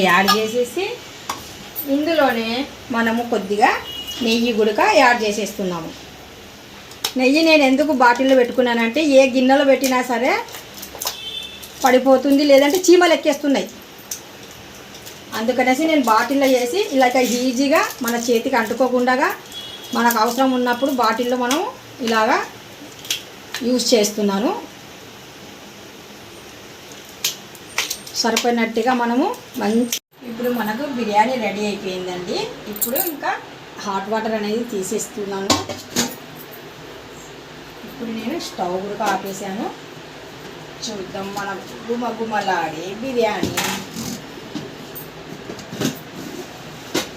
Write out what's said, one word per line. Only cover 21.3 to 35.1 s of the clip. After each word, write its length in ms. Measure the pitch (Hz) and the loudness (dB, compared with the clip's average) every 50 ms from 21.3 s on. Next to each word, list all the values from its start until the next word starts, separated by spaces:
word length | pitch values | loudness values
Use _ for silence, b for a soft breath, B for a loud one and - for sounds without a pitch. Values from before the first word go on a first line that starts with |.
| 254 247 247 | 0 0 0
మనం 160 | 240 262 311 381 494 523 - - - - - 269 226 | 0 0 0 0 -2 -6 -10 -16 -18 -12 -6 -2 0
ఇలాగా 300 | 226 220 214 226 294 381 453 - - - - - - - - - - - - - - - - - - - - - - - 254 233 | 2 4 4 4 4 2 0 -4 -10 -16 -18 -18 -18 -18 -18 -18 -18 -16 -8 -6 -6 -6 -6 -12 -18 -18 -16 -12 -10 -4 0 0
యూజ్ 180 | 254 247 - - - | 0 2 2 4 4
చేస్తున్నాను. 580 | 220 208 208 - - 208 202 196 196 214 302 403 - - - - - - - - - - - - - - - - - - - - - - - - - - - - - - - - - - - - - - - - - - - - - - - - - - - - - - - - - - - - - - - - - - - - - - - - - - | 4 4 2 0 0 0 2 2 2 0 0 -2 -2 -6 -12 -16 -18 -20 -20 -18 -18 -18 -20 -20 -20 -20 -20 -20 -20 -18 -18 -18 -18 -20 -20 -20 -20 -20 -20 -20 -20 -20 -20 -18 -18 -18 -18 -18 -18 -18 -18 -20 -20 -20 -20 -20 -20 -20 -18 -18 -18 -18 -18 -12 -6 -6 -6 -6 -6 -12 -18 -18 -18 -18 -10 -8 -6 -6 -6 -6 -10 -10 -10 -6 -2 -2
సరిపోయినట్టుగా 720 | 233 226 226 - 247 240 233 233 208 - 233 220 254 254 240 240 | 0 0 2 2 2 2 2 0 0 0 0 2 2 2 2 2
మనము 240 | 233 233 247 302 415 494 - - - - 254 | 2 2 2 2 0 -2 -4 -10 -12 -8 -4
మంచి, 380 | 214 202 214 233 247 233 - - - _ _ - - 247 | -2 2 2 2 2 2 -2 -6 -8 _ _ -16 -14 -12
ఇప్పుడు 200 | 226 226 247 247 247 233 | -8 -4 -4 -2 -2 -2
మనకు 240 | 214 208 220 233 285 294 269 | -2 -2 -2 -4 -4 -4 -4
బిర్యానీ 380 | 240 233 202 202 208 214 240 262 247 220 | -4 -4 0 2 2 4 2 2 0 -2
రెడీ 180 | 202 190 202 214 208 | -2 -2 -2 -2 -2
అయిపోయిందండి. 680 | 196 - - 190 185 185 180 185 180 180 - 190 247 370 453 480 - - - 214 208 | -4 -4 -6 -6 -6 -6 -6 -6 -6 -8 -6 -4 -4 -4 -4 -6 -8 -12 -12 -12 -8
ఇప్పుడు 260 | 208 - 233 240 311 370 359 | -6 -4 -2 -2 -2 -2 -2
ఇంకా 200 | 311 277 294 330 403 466 - - - - - - - - - | -4 -4 -4 -4 -4 -4 -6 -12 -18 -18 -18 -18 -16 -10 -8
హాట్ 240 | 202 196 196 190 208 214 | -4 -4 -4 -4 -2 -2
వాటర్ 220 | 220 220 220 220 220 | -2 -2 -2 -2 -2
అనేది 240 | 208 208 208 226 240 233 - | -2 -2 -2 -2 -4 -4 -4
తీసేస్తున్నాను. 840 | 196 185 - 226 208 196 - | -4 -4 -2 -4 -4 -4 -6